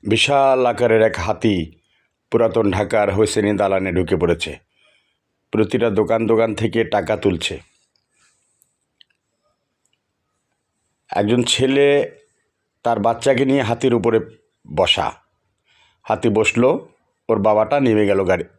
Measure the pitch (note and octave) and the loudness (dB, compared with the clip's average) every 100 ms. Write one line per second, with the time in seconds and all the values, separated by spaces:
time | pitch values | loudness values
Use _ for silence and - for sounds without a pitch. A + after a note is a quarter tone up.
0 | G#2 A2 - C#3+ C3+ C3 B2 A#2+ A#2+ A2 | 0 0 2 2 4 2 0 0 2 4
1 | A2 - F2 G#2+ A2+ F#2+ D#2+ _ _ _ | 2 0 -6 -2 0 0 -4 _ _ _
2 | _ _ _ A2+ A2+ A#2 G#2 F#2+ G2 A2 | _ _ _ 0 0 2 0 0 0 0
3 | G2+ F#2+ G#2 - G#2 G#2 G2+ F#2+ F#2+ F2 | 0 2 0 0 -2 0 0 0 -2 -2
4 | F2 F#2 F2 E2 - C#2+ _ _ _ _ | -2 0 0 -2 -4 -12 _ _ _ _
5 | _ _ _ _ _ G#2+ G#2+ B2 A2+ G2+ | _ _ _ _ _ -4 -2 0 -2 0
6 | G#2 A2+ A2+ A2+ A2+ G#2 A2 A2+ A2 G#2 | 0 -2 0 0 0 -2 -4 -2 -2 -2
7 | F2 G#2+ G#2 E2+ - - _ _ _ _ | -2 -2 -2 -2 -6 -10 _ _ _ _
8 | _ _ _ _ _ _ _ _ _ _ | _ _ _ _ _ _ _ _ _ _
9 | _ _ _ _ _ _ _ _ _ _ | _ _ _ _ _ _ _ _ _ _
10 | _ _ _ _ _ _ _ _ _ _ | _ _ _ _ _ _ _ _ _ _
11 | _ - G#2 B2 A#2+ - C3 C#3 C#3+ C#3+ | _ -4 0 0 -2 -2 0 2 2 2
12 | - - _ _ _ _ _ _ A#2+ A2+ | -2 -8 _ _ _ _ _ _ -4 -2
13 | G#2+ A2+ C#3 B2+ C3+ C#3 A2+ A#2 C3 A#2 | -2 -2 0 0 2 0 0 -2 0 0
14 | A#2 A2 - - _ _ - D#2 F2+ - | 2 0 -2 -16 _ _ -12 -2 0 0
15 | E2 - _ _ _ _ _ _ _ _ | -4 -8 _ _ _ _ _ _ _ _
16 | - A2 A#2 G#2+ G#2+ - B2+ E3 - _ | -6 -2 0 2 0 2 2 0 -6 _
17 | _ _ - A2 G2+ G#2+ A2 C#3+ C3 G#2+ | _ _ -4 0 2 2 2 0 2 2
18 | G#2 G2 F#2 F2+ - | 2 0 0 -2 -2